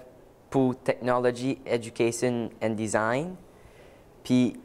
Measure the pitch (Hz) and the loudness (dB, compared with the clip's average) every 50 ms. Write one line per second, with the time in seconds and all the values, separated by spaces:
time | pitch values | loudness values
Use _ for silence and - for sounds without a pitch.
0 | - - - - - - - - - - - 135 131 127 123 - - - - - | -14 -20 -20 -20 -20 -20 -20 -20 -8 -2 2 2 4 2 2 0 -2 -2 -2 0
1 | 113 123 123 123 123 123 120 117 123 135 - - - - 113 120 110 113 - - | 0 0 2 2 2 2 0 0 -2 -4 -4 -4 -4 -2 -2 -2 -2 -4 -2 0
2 | 117 117 117 - 131 123 120 117 113 - - - 113 110 113 104 113 101 104 107 | 0 0 0 0 0 0 0 0 -4 -6 -6 -4 -4 -2 -2 -2 -2 0 0 0
3 | 110 113 120 139 165 185 185 - - - - - - - - - - - - - | 0 0 0 -2 -2 -6 -8 -14 -18 -20 -20 -20 -20 -20 -20 -20 -20 -20 -20 -20
4 | - - - - - - 127 127 123 104 - - | -20 -20 -20 -10 -2 2 4 4 4 2 0 -4